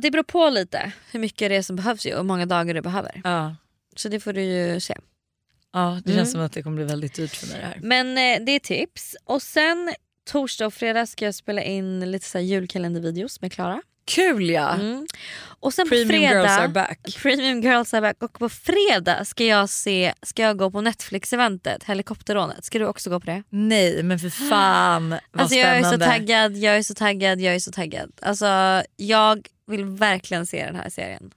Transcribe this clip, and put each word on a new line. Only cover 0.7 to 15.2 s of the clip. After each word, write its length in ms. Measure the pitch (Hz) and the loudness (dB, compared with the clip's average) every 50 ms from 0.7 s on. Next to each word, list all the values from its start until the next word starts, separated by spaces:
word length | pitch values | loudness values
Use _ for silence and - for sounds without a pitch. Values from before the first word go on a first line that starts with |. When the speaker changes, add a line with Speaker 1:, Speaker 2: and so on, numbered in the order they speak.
| - - - 202 - - - - | -4 -6 -6 -8 -10 -14 -16 -12
Speaker 1:
hur 100 | - 233 | -8 -6
mycket 280 | 226 208 - - 214 196 | -6 -6 -4 -2 0 2
det 60 | 196 | 2
är 60 | 196 190 | 0 0
som 140 | - 185 | -2 -6
behövs 300 | 180 185 233 233 208 - | -4 -2 -2 -2 -2 -4
ju 40 | - - | -6 -4
och 40 | |
hur 80 | - 185 | -2 -2
många 220 | 190 185 180 175 | 0 0 0 0
dagar 280 | 175 180 175 170 170 165 | 0 0 0 0 0 -2
du 60 | 160 | -4
behöver. 400 | - 175 180 202 - - - 190 - | -4 -4 -4 -4 -6 -6 -8 -8 -4
Speaker 2:
Ja. 320 | 180 175 165 156 156 160 - _ _ _ _ _ _ _ | -2 -2 -2 -2 -4 -8 -12 _ _ _ _ _ _ _
Speaker 1:
Så 120 | - - 214 | -10 -8 -6
det 120 | 208 214 | -6 -6
får 120 | - 208 196 | -4 -4 -4
du 80 | 190 190 | -2 -2
ju 380 | 185 180 180 175 175 170 180 | -2 0 0 0 0 -2 -4
se. 160 | - - - - - _ _ _ _ _ _ _ _ _ _ _ _ _ - | -4 -6 -8 -8 -10 _ _ _ _ _ _ _ _ _ _ _ _ _ -2
Speaker 2:
Ja, 280 | 180 180 175 175 180 - | -2 0 0 -2 -4 -2
det 60 | 185 | 0
Speaker 1:
Mm. 100 | 196 - - | 2 2 2
Speaker 2:
känns 80 | 240 262 | 0 0
som 80 | 165 | -2
att 120 | 160 151 - | -4 -4 -4
det 100 | 160 143 | -6 -8
kommer 140 | 156 156 | -6 -6
bli 80 | 151 151 | -4 -4
väldigt 300 | 143 147 147 156 139 - | -4 -4 -4 -6 -8 -6
dyrt 160 | - 160 151 - | -6 -8 -8 -8
för 100 | - - | -10 -12
mig 100 | - - - | -10 -10 -10
det 60 | - | -10
här. 120 | - - - 175 | -10 -12 -8 -4
Speaker 1:
Men, 260 | 226 254 254 254 254 254 262 | -2 0 0 0 0 -2 0
eh, 260 | 254 247 233 196 226 | 0 2 0 0 0
det 60 | 262 277 | 0 0
är 60 | 285 | 0
tips. 580 | - - - - 330 - - - - - - - _ | 0 -2 -4 -4 -4 -6 -8 -14 -16 -16 -16 -12 _
Och 180 | - 247 285 - | -4 -4 -4 -4
sen 520 | - - 311 302 320 339 349 349 339 - - _ _ _ _ - - | -2 0 0 2 2 0 -2 -4 -6 -8 -10 _ _ _ _ -10 -4
torsdag 360 | - 294 269 240 - - 220 | -4 -2 -2 -4 -4 -4 -4
och 80 | 214 - | -4 -4
fredag 320 | - 233 226 220 233 233 | -4 -4 -2 0 0 -2
ska 180 | 220 - - 214 | -4 -6 -6 -6
jag 100 | 208 196 | -6 -6
spela 280 | - - - 208 202 - | -6 -8 -6 -4 -4 -4
in 480 | - 196 196 190 190 185 185 180 185 | -4 -4 -4 -4 -4 -4 -4 -4 -4
lite 160 | 190 190 - | -6 -6 -8
så 120 | - - 185 | -6 -6 -4
här 60 | 180 | -2
julkalendervideos 960 | 185 196 190 180 180 - 190 175 170 170 165 165 165 165 175 208 269 - - | -2 -2 -2 -2 -4 -6 -4 -4 -4 -4 -4 -4 -4 -4 -6 -6 -8 -10 -10
med 120 | - 185 - | -10 -10 -8
Klara. 300 | - 180 175 190 277 - _ _ _ - | -6 -6 -6 -6 -6 -10 _ _ _ -8
Speaker 2:
Kul, 460 | - - - 370 359 285 208 185 165 | -4 0 2 2 2 2 2 0 2
ja. 180 | 165 160 147 135 - | 2 2 2 0 0
Speaker 1:
Mm. 320 | 185 202 220 240 269 302 330 - - | 0 -2 -4 -6 -6 -10 -12 -14 -14